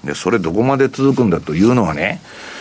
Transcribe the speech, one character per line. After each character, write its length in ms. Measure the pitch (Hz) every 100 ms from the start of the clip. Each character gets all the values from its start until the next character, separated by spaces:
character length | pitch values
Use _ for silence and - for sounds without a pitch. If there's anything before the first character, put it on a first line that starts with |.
で、 120 | 71 71
そ 160 | 90
れ 80 | 110
ど 120 | 82
こ 120 | 92
ま 140 | 127 135
で 100 | 131
続 260 | - 135
く 100 | 131 117
ん 40 |
だ 120 | 80
と 120 | -
い 100 | 78
う 120 | 107 123
の 80 |
は 100 | 92
ね、 280 | 76 90 - - - - -